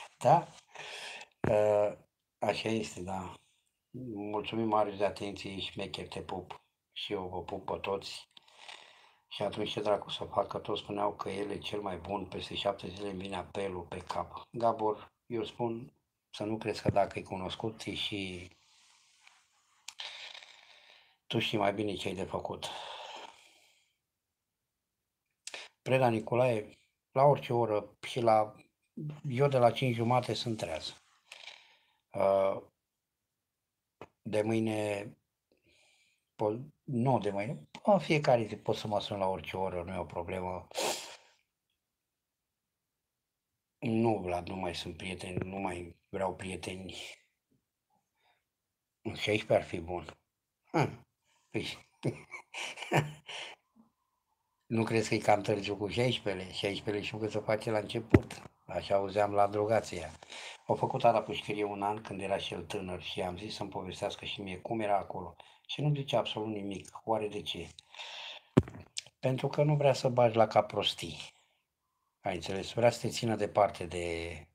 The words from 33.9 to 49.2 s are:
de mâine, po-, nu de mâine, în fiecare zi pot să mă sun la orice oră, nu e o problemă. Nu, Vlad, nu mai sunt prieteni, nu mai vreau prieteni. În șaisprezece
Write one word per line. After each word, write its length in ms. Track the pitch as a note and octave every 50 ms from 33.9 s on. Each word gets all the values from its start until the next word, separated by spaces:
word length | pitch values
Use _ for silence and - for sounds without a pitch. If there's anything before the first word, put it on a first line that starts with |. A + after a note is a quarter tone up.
| _ - - _ _ _
de 200 | - G#2+ G2 G#2+
mâine, 680 | G#2+ A2 A2+ A2+ A2 A2 A2 G#2+ G#2 G#2 G2+ G2+ G#2 - - _ _ _ _ _ _ _ _ _ _ _ _ _ _ _ _ _ _ _ _ _ _ _ _
po-, 240 | - A2 G#2 G#2+ B2 D3 D3+ _ _ -
nu 360 | - C3 A#2 A#2+ C#3 B2 G#2
de 100 | F#2+ G#2
mâine, 380 | G2 G2+ G#2 C3 F#3 - - _ - - -
în 160 | G#3+ G3+ F3+
fiecare 440 | - - D#3+ D3 D3+ C#3+ B2 A#2 A2
zi 120 | G#2 G#2+
pot 200 | - - - G#2
să 120 | - -
mă 120 | G#2+ G#2+ G2
sun 180 | - - G#2+
la 100 | G2 F#2+
orice 300 | F#2+ F#2+ E2+ D#2 - -
oră, 260 | F#2+ F#2+ F#2+ F2+ F2 E2+
nu 100 | F#2 F#2
e 40 |
o 80 | F2 F2
problemă. 600 | - - F2+ E2+ F#2+ F#2 F#2 F2+ F#2 F2+ F2 - - - - - - - - - - - - _ _ _ _ _ _ _ _ _ _ _ _ _ _ _ _ _ _ _ _ _ _ _ _ _ _ _ _ _ _ _ _ _ _ _ _ _ _ _ _ _ _ _ _ _ _ _ _ _ _ _ -
Nu, 380 | C#3 A#2+ A2+ A2+ A2+ A2+ A2
Vlad, 300 | G2 F#2 F2+ F2 F2+ F2
nu 80 | F#2 F#2+
mai 200 | F#2+ F#2 F2 E2
sunt 220 | - - F2 E2+
prieteni, 520 | E2 F#2 F#2 F#2 F2+ - F#2 F2+ F#2 F#2 F#2
nu 80 | G2
mai 380 | G2 G2 F#2 F2+ F2 F2 E2 - _ _ -
vreau 260 | G2 F#2+ F#2+ F#2 F2+
prieteni. 600 | - F#2+ F#2 F#2 F#2 - G2+ F#2 F#2 F#2 F2+ - - - - - _ _ _ _ _ _ _ _ _ _ _ _ _ _ _ _ _ _ _ _ _ _ _ _ _ _ _ _ _ _ _ _ _ _ _ _ _
În 140 | - G#2 -
șaisprezece 380 | -